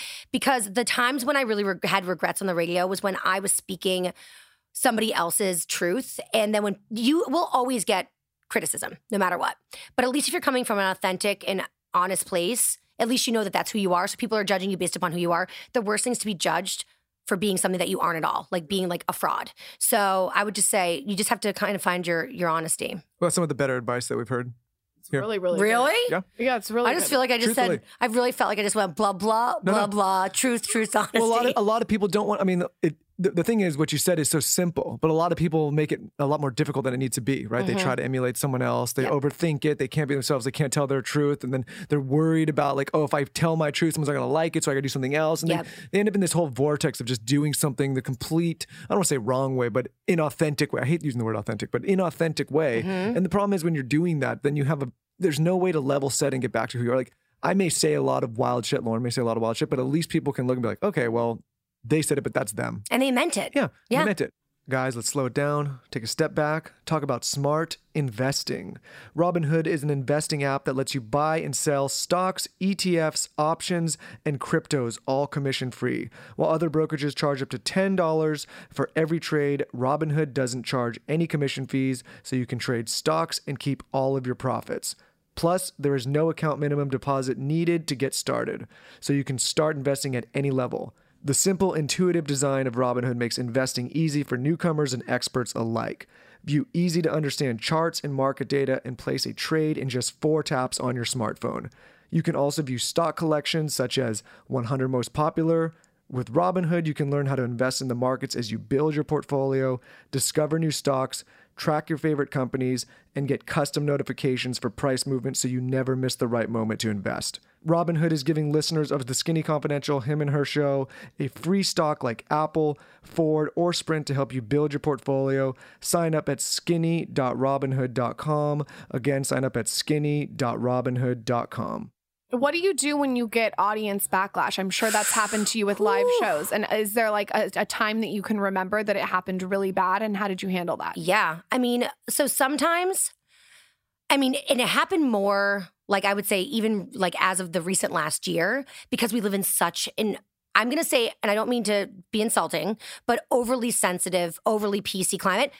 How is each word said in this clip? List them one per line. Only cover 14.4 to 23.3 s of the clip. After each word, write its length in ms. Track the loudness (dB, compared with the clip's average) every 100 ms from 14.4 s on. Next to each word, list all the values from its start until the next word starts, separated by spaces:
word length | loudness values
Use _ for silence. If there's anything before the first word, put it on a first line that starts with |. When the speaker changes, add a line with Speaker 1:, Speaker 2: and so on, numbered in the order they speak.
| 2
Speaker 1:
judging 240 | 0 0
you 80 | -2
based 180 | -2 -2
upon 160 | -2
who 60 | 0
you 160 | 0
are. 140 | 0 0 -8 -4
The 80 | -2
worst 240 | 0 -2 -2
thing 60 |
is 60 | -2
to 60 | -4
be 80 |
judged 520 | -2 0 0 -2 -8 -10 _ _ _ -4
for 80 | 0
being 220 | 0 0
something 220 | 0 0
that 100 | 0
you 100 | 0
aren't 180 | 0 0
at 60 |
all, 240 | -2 -2 -4
like 180 | -6 -2
being, 180 | -2 -2
like, 160 | -4 -4
a 40 |
fraud. 380 | -4 -2 -2 -6 -12 -18 -4
So 520 | 0 2 4 2 2
I 120 | 2 0
would 100 | 0
just 140 | 0
say 340 | 2 2 0 -2
you 100 | -2
just 140 | 0
have 120 | 0
to 100 | 0
kind 240 | -2 -2 0
of 60 |
find 240 | 0 -2 0
your, 220 | -2 -2
your 180 | -2 0
honesty. 460 | 0 -2 -4 -4
Speaker 2:
Well, 100 | -8 -12 -2
that's 80 | 0